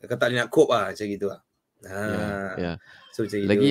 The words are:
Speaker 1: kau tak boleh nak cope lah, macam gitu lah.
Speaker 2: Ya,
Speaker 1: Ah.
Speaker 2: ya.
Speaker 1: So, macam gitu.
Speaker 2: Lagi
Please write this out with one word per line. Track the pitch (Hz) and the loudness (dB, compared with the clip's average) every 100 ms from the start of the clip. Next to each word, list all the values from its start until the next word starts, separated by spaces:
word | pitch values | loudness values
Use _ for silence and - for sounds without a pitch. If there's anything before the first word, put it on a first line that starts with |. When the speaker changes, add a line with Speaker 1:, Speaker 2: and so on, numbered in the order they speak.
Speaker 1:
kau | - | -6
tak | 123 123 | -2 0
boleh | 123 | 0
nak | 117 | 0
cope | - 139 | 4 6
lah, | 117 95 | 4 0
macam | 98 | -4
gitu | 104 101 98 | -6 -4 -6
lah. | 98 _ _ _ _ | -8 _ _ _ _
Speaker 2:
Ya, | 92 | -14
Speaker 1:
Ah. | 95 107 107 104 101 98 92 | -8 -4 -4 -4 -4 -6 -4
Speaker 2:
ya. | 87 85 - - - | -4 -6 -12 -20 -20
Speaker 1:
So, | - | -6
macam | 107 101 | -4 -2
gitu. | 98 | 2
Speaker 2:
Lagi | 104 139 | 4 6